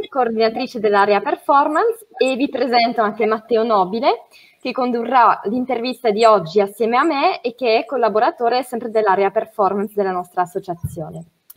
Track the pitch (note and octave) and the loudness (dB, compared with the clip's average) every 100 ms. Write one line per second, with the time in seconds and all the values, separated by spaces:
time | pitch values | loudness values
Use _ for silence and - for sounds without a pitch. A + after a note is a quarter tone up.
0 | - C#4 A#3 A3 A3 A3+ C4 A#3 G#3 G3+ | -6 -2 -2 0 0 -2 -6 -2 0 2
1 | G3+ G3+ B3 F4+ - C#4 D4+ D#4 A4+ A4+ | 2 2 0 -4 2 2 2 0 0 -2
2 | - - C4 B3 C#4 - B3+ A3+ A#3 A#3+ | -6 -2 -2 0 -2 -2 0 2 0 0
3 | G#3 G#3+ G#3+ A3 - A3 A#3 G#3 F#3 A3+ | -2 0 0 -2 0 0 2 0 0 0
4 | C#4+ A4+ - _ _ _ C4 A#3+ B3 A#3+ | 0 -2 -4 _ _ _ -8 -4 -2 -2
5 | A#3 B3+ G#3+ - G3+ B3 B3+ A#3 B3 B3 | 0 4 4 4 -2 -4 -4 -4 -4 -4
6 | A#3 G#3 A3+ G#3 D#3+ G#3 G3 - A3+ A#3+ | -2 4 4 4 2 0 0 -2 0 2
7 | D#4+ C#4 D#4+ - B3 - A#3+ A3+ - - | 0 2 0 -2 -6 -4 0 0 0 0
8 | A3+ G#3 C4 F4 A#3 B3 C4 A#3 A#3 A3 | 0 2 0 0 0 0 -2 -8 -4 0
9 | G#3+ F#3+ G3 A3 A3 - F#3 G3+ G#3+ G3+ | 2 2 2 -2 -4 -2 0 0 -4 -4
10 | F#3+ F3+ F3+ - F3 F#3+ F#3+ E3+ - - | -4 -4 -6 -4 -4 -6 -8 -10 -10 -10
11 | D3+ D#3+ E3+ _ _ | -12 -14 -18 _ _